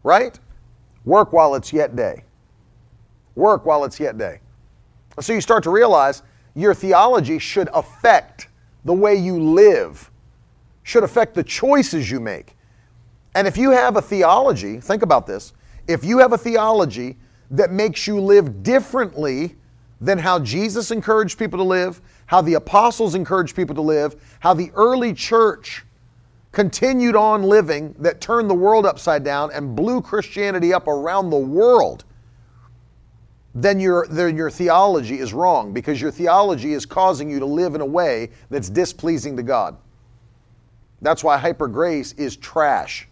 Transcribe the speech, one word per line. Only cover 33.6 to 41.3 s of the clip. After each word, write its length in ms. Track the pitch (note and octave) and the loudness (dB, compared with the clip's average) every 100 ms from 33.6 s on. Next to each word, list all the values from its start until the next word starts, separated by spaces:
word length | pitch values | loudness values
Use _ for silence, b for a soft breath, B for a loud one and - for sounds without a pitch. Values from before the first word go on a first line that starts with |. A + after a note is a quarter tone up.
| F#3 G3 | 0 2
your, 280 | F#3+ F3 E3 | 2 0 -2
then 260 | D#3 F3 | -2 -2
your 160 | D#3 D#3+ | -2 -6
theology 680 | - F3 E3+ G3+ E3+ A2+ C3 | -4 2 4 4 2 -2 -8
is 160 | B2 | -6
wrong, 400 | A2+ F3+ D3 G#2+ | 0 0 0 -2
because 260 | G#2+ B2 C#3 | -8 -6 -6
your 100 | D3 | -6
theology 600 | - E3+ F3+ G#3 D3+ C3+ | -4 2 2 2 -2 -4
is 140 | D3 A#2+ | -6 -6
causing 420 | F#3+ F#3 D3 D3 | 0 0 0 -6
you 100 | C#3 | -6
to 60 | |
live 300 | C#3 D3+ F3+ | -4 -4 -4
in 80 | D3+ | -4
a 40 | C#3 | -4
way 440 | E3 E3 A#2 A#2 b b | -2 -2 -4 -8 b b
that's 220 | C#3 F#2 | -8 -4
displeasing 640 | G#2 F3 - E3 D#3+ C3+ B2+ | -4 -4 -4 -4 -4 -6 -8
to 60 | |
God. 340 | A#2+ B2 F2+ - _ _ _ _ _ _ _ _ _ _ _ _ | -4 -2 -2 -10 _ _ _ _ _ _ _ _ _ _ _ _
That's 200 | C#3+ D#3+ | -4 -2
why 140 | D#3+ | 0